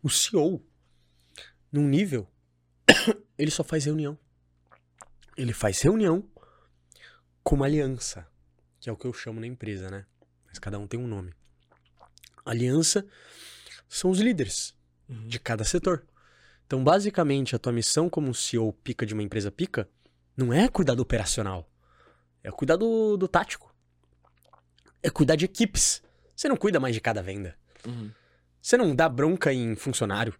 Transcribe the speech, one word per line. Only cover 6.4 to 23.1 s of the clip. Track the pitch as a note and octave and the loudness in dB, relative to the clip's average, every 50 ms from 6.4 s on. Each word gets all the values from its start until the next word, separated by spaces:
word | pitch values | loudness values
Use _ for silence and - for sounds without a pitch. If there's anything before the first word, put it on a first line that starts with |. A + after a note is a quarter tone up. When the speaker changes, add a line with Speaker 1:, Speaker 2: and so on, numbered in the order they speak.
| - _ _ _ _ _ _ _ _ _ _ - - - - _ _ _ _ _ | -20 _ _ _ _ _ _ _ _ _ _ -20 -20 -20 -20 _ _ _ _ _
Speaker 1:
com | _ - D3 | _ 0 2
uma | C#3 C3+ | 2 2
aliança, | C#3 D3+ D3+ C#3+ C3+ C3 A#2+ - - - F#2 E2+ _ _ _ _ _ _ _ _ _ _ _ | 2 2 0 0 -2 -4 -6 -8 -10 -10 -12 -18 _ _ _ _ _ _ _ _ _ _ _
que | - B2 | -10 -10
é | |
o | A2 | -10
que | - - | -8 -8
eu | B2 | -10
chamo | A#2 - - A#2+ A2 A2+ | -8 -8 -12 -12 -10 -10
na | A2 | -10
empresa, | A#2+ B2+ B2 - G#2+ G#2 F#2+ F#2 F#2+ | -12 -12 -10 -10 -10 -8 -8 -10 -10
né? | G2 G2 G2+ _ _ _ _ _ _ _ _ | -12 -14 -16 _ _ _ _ _ _ _ _
Mas | _ - - | _ -20 -14
cada | - G#2 G#2 G2+ | -10 -10 -8 -8
um | G2+ | -8
tem | G2 - A#2 | -8 -8 -8
um | B2+ | -6
nome. | A#2+ A2 G2+ F2+ F2+ E2+ _ _ _ _ _ _ _ _ _ _ _ _ _ - - _ - - - _ - _ | -6 -6 -8 -8 -12 -16 _ _ _ _ _ _ _ _ _ _ _ _ _ -20 -20 _ -20 -20 -20 _ -14 _
Aliança | A#2+ A2+ A#2 B2 B2 C3 D#3 D#3+ D3+ - - G2 - _ - - - - - - - - - - - - - _ _ | -6 -2 0 0 2 2 2 2 2 2 0 -2 -4 _ -20 -20 -20 -20 -20 -20 -20 -20 -20 -20 -20 -20 -20 _ _
são | - - - F3+ | -10 -2 0 2
os | F#3+ F3+ | 2 4
líderes | G#3+ A#3+ A#3+ D#3+ C3 F#2+ - - - - _ _ _ _ _ _ _ - | 4 2 2 2 -2 -4 -4 -8 -8 -10 _ _ _ _ _ _ _ -16
Speaker 2:
Uhum. | C3 A2 A2 A2+ | -14 -14 -10 -10
Speaker 1:
de | A2+ A#2 | -10 -10
cada | _ - A#2 G#2+ | _ -4 -2 -2
setor. | A2 - - F3 - F#3+ F3+ D#3 - _ _ _ _ _ _ _ _ _ _ _ _ | -2 0 0 0 0 0 -2 -2 -4 _ _ _ _ _ _ _ _ _ _ _ _
Então, | _ - C3 | _ -2 2
basicamente, | C3 C#3+ E3 G3 G3 G#3 G3+ - E3+ D3 C#3 C#3 C3 - - | 6 6 6 6 4 0 0 2 2 2 2 2 0 0 -2
a | A2+ | -2
tua | - B2+ | -2 0
missão | A#2+ A#2 A2+ - - D3+ E3 F3 | 0 0 0 0 2 2 2 2
como | - D#3+ D3+ C3 A#2+ | 0 -2 -2 -2 -2
C | - - - - | -4 -4 -2 0
E | A#2 | 0
O | A2+ A2 | 0 0
pica | G#2+ _ _ - A#2+ - A#2 | -2 _ _ -10 -6 -4 -4
de | G#2 G#2+ | -4 -4
uma | G#2+ | -4
empresa | G#2 G2 - A2+ G2+ G2+ | -6 -4 -4 -4 -4 -4
pica | - - F3 F#3 - - G2+ - _ _ _ _ _ _ _ _ _ | -4 -4 -6 -4 -2 -6 -6 -6 _ _ _ _ _ _ _ _ _
não | - C3 A#2+ | -2 0 2
é | A#2 D#3 G#3+ B3+ | 4 4 4 4
cuidar | - - F3 C3+ B2 | 4 2 2 2 2
do | A#2 | 0
operacional, | C3 - - A2 G2+ - - - G#2+ G2 F#2+ F2+ E2 _ _ _ _ _ _ _ _ _ _ _ _ _ _ _ | 0 0 0 -2 0 -2 -2 -4 -4 -4 -6 -8 -10 _ _ _ _ _ _ _ _ _ _ _ _ _ _ _
é | _ G2 | _ -14
cuidar | G2 - D3 C3 D#3+ | -8 -6 2 2 2
do, | F3+ A3 A3+ A3+ A3+ A3 G#3+ | 2 4 2 2 2 2 2